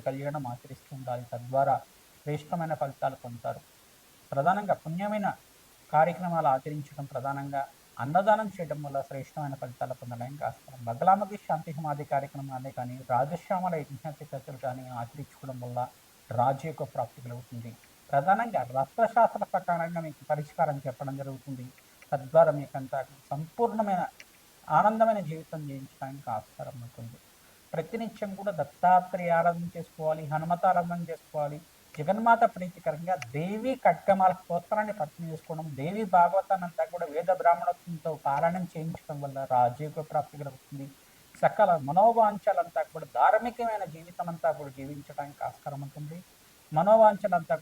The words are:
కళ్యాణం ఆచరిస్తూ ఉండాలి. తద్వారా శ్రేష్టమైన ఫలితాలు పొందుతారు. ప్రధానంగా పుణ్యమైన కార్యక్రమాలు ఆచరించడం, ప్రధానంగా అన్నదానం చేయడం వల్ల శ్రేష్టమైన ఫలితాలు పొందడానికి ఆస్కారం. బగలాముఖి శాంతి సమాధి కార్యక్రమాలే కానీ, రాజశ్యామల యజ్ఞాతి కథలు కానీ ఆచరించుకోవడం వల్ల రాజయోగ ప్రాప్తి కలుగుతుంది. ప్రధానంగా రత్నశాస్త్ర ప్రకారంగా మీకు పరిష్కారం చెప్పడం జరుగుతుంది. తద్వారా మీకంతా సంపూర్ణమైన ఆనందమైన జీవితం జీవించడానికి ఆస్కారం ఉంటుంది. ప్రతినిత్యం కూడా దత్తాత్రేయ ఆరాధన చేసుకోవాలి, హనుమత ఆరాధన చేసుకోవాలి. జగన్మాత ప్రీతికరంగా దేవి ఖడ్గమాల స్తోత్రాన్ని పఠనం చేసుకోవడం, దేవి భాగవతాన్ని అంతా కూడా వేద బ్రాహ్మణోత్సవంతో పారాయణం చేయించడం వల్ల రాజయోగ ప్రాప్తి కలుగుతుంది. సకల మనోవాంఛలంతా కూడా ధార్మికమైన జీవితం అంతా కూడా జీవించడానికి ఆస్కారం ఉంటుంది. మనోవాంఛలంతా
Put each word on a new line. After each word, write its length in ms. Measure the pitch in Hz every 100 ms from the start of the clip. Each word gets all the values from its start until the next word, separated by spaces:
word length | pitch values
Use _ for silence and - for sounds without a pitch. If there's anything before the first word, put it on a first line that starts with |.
| 135
కళ్యాణం 360 | 135 143 147 131
ఆచరిస్తూ 400 | 123 - 135 - 139
ఉండాలి. 260 | 123 123 123
తద్వారా 440 | 120 123 131 139 127 - - - -
శ్రేష్టమైన 540 | - 147 - 175 160 156
ఫలితాలు 360 | 139 131 139 131
పొందుతారు. 380 | 123 120 - - - _ _ _ _ _ -
ప్రధానంగా 440 | 135 151 202 208 151
పుణ్యమైన 460 | 156 165 208 214 190 - - _ _ _ -
కార్యక్రమాలు 540 | 151 165 170 180 170 156 131
ఆచరించడం, 500 | 151 151 139 - 139
ప్రధానంగా 480 | 135 135 139 139 139 135 - _ -
అన్నదానం 440 | 120 170 202 214 214 180
చేయడం 240 | 165 147 147
వల్ల 120 | 135 135
శ్రేష్టమైన 480 | 139 131 - 147 135
ఫలితాలు 340 | 131 120 131 131
పొందడానికి 420 | 123 117 123 147 123
ఆస్కారం. 320 | - - 127 117
బగలాముఖి 480 | 120 175 196 202 202 -
శాంతి 240 | 160 160 151
సమాధి 280 | 156 143 143
కార్యక్రమాలే 600 | 139 143 143 139 131 135 131
కానీ, 180 | 123 127 131
రాజశ్యామల 600 | 123 143 165 - 190 180 165
యజ్ఞాతి 460 | 143 135 160 143 151
కథలు 280 | 139 123 135 135
కానీ 200 | 127 127 123
ఆచరించుకోవడం 560 | 117 147 139 - 135 127
వల్ల 160 | 123 123 127 - _ _ -
రాజయోగ 580 | 113 123 135 160 147 147
ప్రాప్తి 300 | - 120 - 123
కలుగుతుంది. 460 | 120 123 120 117 - - _ -
ప్రధానంగా 500 | 139 160 208 233 185 120 131
రత్నశాస్త్ర 680 | 135 - 226 240 220 220 202 190
ప్రకారంగా 480 | 180 170 165 170 160
మీకు 180 | 147 -
పరిష్కారం 480 | 151 147 - 156 139 139
చెప్పడం 320 | 123 139 139
జరుగుతుంది. 440 | 135 135 - 131 123 - _ _ -
తద్వారా 420 | 143 131 156 160 147
మీకంతా 420 | 139 139 131 139 131 - -
సంపూర్ణమైన 720 | 143 160 - 233 208 208 185 160 - - _ _ _ - 156
ఆనందమైన 400 | 196 220 226 214 156
జీవితం 300 | 160 156 160 147
జీవించడానికి 600 | 139 135 - 135 139 143 110
ఆస్కారం 400 | - - 123 127 120
ఉంటుంది. 320 | - 117 127 _ _ _ - _
ప్రతినిత్యం 580 | - - 226 220 - 202 196
కూడా 120 | 202 170
దత్తాత్రేయ 760 | 143 - 175 180 180 190 175 165
ఆరాధన 260 | 170 170 175 170
చేసుకోవాలి, 480 | 160 - 156 156 156
హనుమత 320 | 156 165 175 190
ఆరాధన 320 | 180 175 175 165
చేసుకోవాలి. 480 | 160 - 156 147 147 - _ _ -
జగన్మాత 460 | 151 202 226 226 220 -
ప్రీతికరంగా 600 | 180 - - 151 170 180 - 143
దేవి 360 | 170 214 254 254 202
ఖడ్గమాల 480 | 170 - 190 185 185
స్తోత్రాన్ని 540 | - 170 - 214 214 202
పఠనం 260 | 160 - 170
చేసుకోవడం, 340 | 160 - 156 160 135
దేవి 240 | 151 202 214 180
భాగవతాన్ని 500 | 175 190 - 190 180
అంతా 160 | 160 160
కూడా 120 | 175 170
వేద 180 | 147 175 180
బ్రాహ్మణోత్సవంతో 720 | 170 175 170 - - 165 165 151 147
పారాయణం 400 | 139 165 180 175
చేయించడం 440 | 165 160 - - 147
వల్ల 160 | 143 135 135
రాజయోగ 500 | 127 123 123 151 143 151
ప్రాప్తి 280 | 151 143 143
కలుగుతుంది. 440 | 143 127 - 143 139 - _ - - -
సకల 300 | 160 - 202 165 135
మనోవాంఛలంతా 960 | 165 220 233 220 208 - 185 170 - 151
కూడా 140 | 160 151 -
ధార్మికమైన 680 | 226 214 233 226 233 214 180 160
జీవితం 320 | 165 - 170
అంతా 180 | 165 165 147
కూడా 120 | 143 131
జీవించడానికి 600 | 135 147 - 147 143 143 -
ఆస్కారం 320 | - - 139 139
ఉంటుంది. 320 | 151 147 170 185 _ _ _ - 151
మనోవాంఛలంతా 800 | 185 226 214 208 208 175 156 160